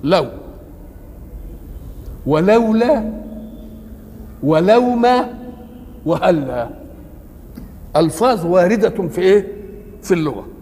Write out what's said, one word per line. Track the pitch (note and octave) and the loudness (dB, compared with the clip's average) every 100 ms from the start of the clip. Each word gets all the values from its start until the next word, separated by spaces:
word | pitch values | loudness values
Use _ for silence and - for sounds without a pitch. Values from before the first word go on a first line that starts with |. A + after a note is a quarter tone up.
لو | C#3+ F#3 C3+ - - - - - - - - - - - - - - - - - - - - | 4 2 2 -8 -14 -16 -18 -18 -18 -18 -18 -18 -16 -14 -14 -14 -14 -16 -16 -16 -14 -10 0
ولولا | D3+ F3+ A3+ A3+ A3 A#3+ C#4 - - - - - - - - - - - - - - | 2 6 6 6 2 4 2 0 -8 -12 -14 -14 -16 -16 -16 -18 -18 -18 -18 -18 -4
ولو | C3+ D#3 F3+ A#3 B3 | 2 4 6 6 6
ما | A#3+ A#3+ B3 - - - - - - - - - | 4 4 4 0 -8 -14 -16 -18 -18 -18 -8 -2
وهلا، | D#3+ - E3+ C3 B2 A#2 - - - - - - - - - - - - D3+ | 0 2 2 0 -4 -6 -10 -18 -18 -18 -20 -20 -20 -18 -18 -18 -18 -2 2
ألفاظ | E3 - B3 A3 E3 | 2 2 2 2 2
واردة | F#3 F3 A3 G#3+ - F3 | 4 4 4 2 0 -4
في | - | 0
إيه؟ | F#3 G3+ G3 - - - - - | 4 4 4 -10 -14 -16 -18 -16
في | - | 0
اللغة. | F3 D3+ G#2+ - - | 0 2 -4 -12 -18